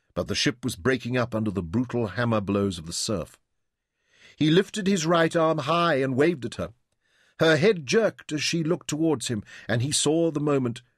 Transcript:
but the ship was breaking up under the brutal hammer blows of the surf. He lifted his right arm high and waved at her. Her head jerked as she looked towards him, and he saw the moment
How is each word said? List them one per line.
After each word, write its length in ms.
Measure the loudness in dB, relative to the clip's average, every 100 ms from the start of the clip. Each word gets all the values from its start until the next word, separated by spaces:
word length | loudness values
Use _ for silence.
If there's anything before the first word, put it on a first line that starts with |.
| _ -6
but 120 | -4
the 60 |
ship 300 | 0 0 -2
was 120 | -6 -8
breaking 400 | -8 -8 -2 -2
up 200 | -2 -2
under 160 | -2
the 100 | -4
brutal 460 | -2 -4 -2 -4 -4
hammer 340 | -2 0 0
blows 380 | 0 0 0 -4
of 80 | -8
the 40 |
surf. 460 | -6 -4 -4 -6 -14 _ _ _ _ _ _ _ _ -20 -2
He 140 | 4
lifted 380 | 4 2 -2 0
his 180 | 0 2
right 300 | 2 4 2
arm 240 | 2 0
high 380 | 0 0 2 2
and 140 | 0 2
waved 280 | 2 0
at 120 | -8 -8
her. 180 | -10 -10 _ _ _ _ _ 2
Her 160 | 4 6
head 300 | 4 2 0
jerked 460 | 2 2 -2 -8
as 100 | -4
she 220 | -2 -2
looked 240 | 0 -2 -4
towards 400 | -2 0 0 -2
him, 160 | -6 -6 -16 -4
and 160 | -2
he 80 | 0
saw 400 | 0 2 2 2
the 80 | 0
moment 420 | 0 2 0 -6 _